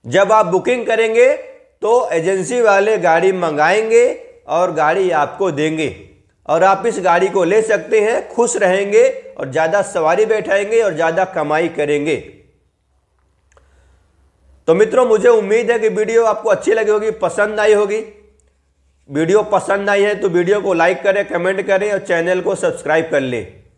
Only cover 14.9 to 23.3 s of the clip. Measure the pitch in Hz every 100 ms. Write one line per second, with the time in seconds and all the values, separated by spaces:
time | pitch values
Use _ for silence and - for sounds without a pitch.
14.9 | 254 247 220 240 226 196 220 226 233 220
15.9 | 190 214 226 226 202 220 185 311 220 214
16.9 | 214 220 220 180 - 208 214 214 208 208
17.9 | 214 220 - _ _ _ _ _ _ _
18.9 | _ _ 131 165 208 208 196 - 196 202
19.9 | 202 202 208 196 170 175 208 196 170 170
20.9 | 180 196 196 196 175 185 196 190 190 208
21.9 | 196 196 170 170 185 180 190 180 - 143
22.9 | 160 160 147 131